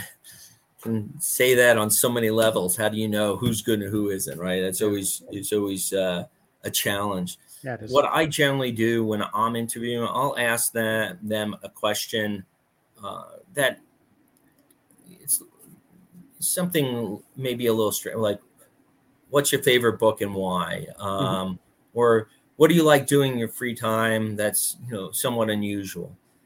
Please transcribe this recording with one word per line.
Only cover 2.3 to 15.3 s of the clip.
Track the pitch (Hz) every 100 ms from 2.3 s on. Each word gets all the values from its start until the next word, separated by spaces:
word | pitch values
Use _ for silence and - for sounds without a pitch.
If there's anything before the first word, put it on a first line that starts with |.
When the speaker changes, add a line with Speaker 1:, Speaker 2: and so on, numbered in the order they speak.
Speaker 1:
levels. | 110 110 104 90 113
How | 107
do | 107
you | 110
know | 104 104 98
who's | 120 113
good | - 104
and | 101
who | 107 101
isn't, | 95 82 76
right? | 90 92
That's | 95 92
Speaker 2:
Yeah. | 107
Speaker 1:
always, | 101 95 - -
it's | 101 95
always, | 107 101 95 -
uh, | 98 92 87 - _ _ _ 104
a |
challenge. | - 110 101 101 92 90 - _ - 135
Speaker 2:
Yeah, |
it | 117
is. | 107
Speaker 1:
what | 135 131
I | 151 160
generally | 151 143 139 123
do | 113 113 117
when | 110 107 -
I'm | 107 113 117
interviewing, | 117 117 120 120 113
I'll | 120 135 -
ask | 120 117 -
the-, | 117 110 110 104 90
them | 107 107 104 98
a | 98
question, | - 107 104 - 113 104 101 92 _ _ _ _ _
uh, | 101 95 85 - - 147
that | 131 - _ _ _ _ _ _ _ _ _ _ _ _ - -
it's | -